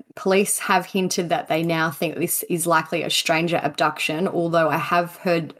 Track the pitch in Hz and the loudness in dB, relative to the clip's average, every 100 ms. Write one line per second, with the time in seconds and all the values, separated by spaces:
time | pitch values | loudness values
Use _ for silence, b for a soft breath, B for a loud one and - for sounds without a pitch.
0 | - - 190 190 202 - - 185 175 190 | -18 -6 2 4 2 -2 2 0 2 -2
1 | 180 - 170 165 - 160 165 165 160 143 | -2 -2 -2 -2 0 0 0 0 0 -2
2 | 165 139 165 - - 175 170 160 156 170 | -4 -2 -4 -4 -2 -2 2 2 2 -4
3 | - - - 160 170 165 147 147 160 - | -2 -2 2 2 2 0 -2 0 -2 0
4 | - 156 185 175 170 165 156 147 139 175 | -4 -2 -2 0 0 2 2 2 0 0
5 | 170 - 190 170 147 | 0 -4 0 0 -2